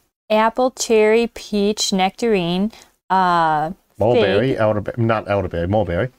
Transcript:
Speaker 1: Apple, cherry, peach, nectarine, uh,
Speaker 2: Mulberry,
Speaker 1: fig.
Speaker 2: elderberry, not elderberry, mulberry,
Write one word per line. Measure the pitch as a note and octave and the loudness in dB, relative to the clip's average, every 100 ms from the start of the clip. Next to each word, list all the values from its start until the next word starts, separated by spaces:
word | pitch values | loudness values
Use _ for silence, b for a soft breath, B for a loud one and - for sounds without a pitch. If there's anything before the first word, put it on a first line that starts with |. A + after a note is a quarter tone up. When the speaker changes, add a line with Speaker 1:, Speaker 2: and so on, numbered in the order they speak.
| _ _ - | _ _ -2
Speaker 1:
Apple, | G#3+ A3 C4 B3+ | 0 0 0 -2
cherry, | - - A3 G#3+ A3+ A#3 | -2 0 2 4 2 0
peach, | - - G#3 G3+ G#3+ - | -6 -6 -2 -2 -2 -2
nectarine, | F#3+ F#3+ - A#3 G3 E3+ F3+ G#3+ B B _ - | 0 -2 -2 -2 0 0 -2 -4 B B _ -2
uh, | F#3+ F3+ E3+ D#3+ D3+ D#3 - _ - | 0 2 2 2 0 -2 -8 _ -2
Speaker 2:
Mulberry, | G#2 A3+ G2+ G2 B2 | 2 2 2 2 0
Speaker 1:
fig. | - | 0
Speaker 2:
elderberry, | G#2+ G#2 - - A2+ | 0 0 -4 -2 0
not | A2 - | 0 0
elderberry, | G2+ F2+ E2+ F2 | -2 -2 -4 -2
mulberry, | G#2+ F2 F2 B2+ | 0 0 -2 -4